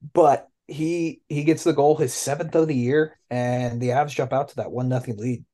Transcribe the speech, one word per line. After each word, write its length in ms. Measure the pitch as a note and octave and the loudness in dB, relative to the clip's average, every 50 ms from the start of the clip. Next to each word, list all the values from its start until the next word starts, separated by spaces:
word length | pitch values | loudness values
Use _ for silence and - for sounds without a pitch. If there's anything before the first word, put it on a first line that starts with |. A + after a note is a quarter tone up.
| - D3 _ | -20 -4 _
but 340 | F3 E3 D3 C3+ - - _ _ _ _ | 6 6 6 6 4 -2 _ _ _ _
he, 540 | - C#3+ C#3+ D#3 E3 F3 E3+ E3 D#3+ - - _ | -14 -8 -4 -4 -2 -2 -2 -2 -4 -6 -10 _
he 160 | _ D3+ D3 D3 | _ -4 0 2
gets 200 | D#3+ D#3 D#3 - | 2 2 2 2
the 80 | E3+ D3+ | 0 2
goal, 240 | C#3+ C#3 D3+ D3+ | 4 4 4 4
his 160 | C#3 D3+ B2+ - | 2 0 -2 -2
seventh 420 | - - C3+ C#3 D#3+ F3 - - | -4 -4 -4 -4 -4 -4 0 2
of 120 | E3 D#3+ D#3 | 2 2 2
the 60 | D3 | 0
year, 420 | B2 A#2+ B2 C#3+ D#3 D#3 D#3 - _ _ _ | 0 0 2 2 2 2 0 -4 _ _ _
and 520 | B2 B2 B2 A#2+ B2 B2 B2 A#2+ A#2+ A#2 | -4 -4 -2 -2 -2 -2 -2 -4 -4 -2
the 80 | B2+ B2 | -2 0
Avs 200 | A#2+ C3+ D3 C#3 C3 | 0 0 -2 0 -2
jump 160 | - C3+ B2 C3 | -4 -4 -2 -2
out 160 | C3+ C#3 - | -2 -4 -4
to 60 | - | -6
that 140 | A#2+ G#2+ D#2 | -8 -8 -6
one 160 | E2+ B2 B2+ | -4 -4 -2
nothing 300 | B2+ B2+ B2 B2 C3 A2 | 0 -2 -2 -2 -6 -8
lead. 260 | G#2 A2+ B2+ B2 - - _ | -6 -6 -6 -6 -6 -10 _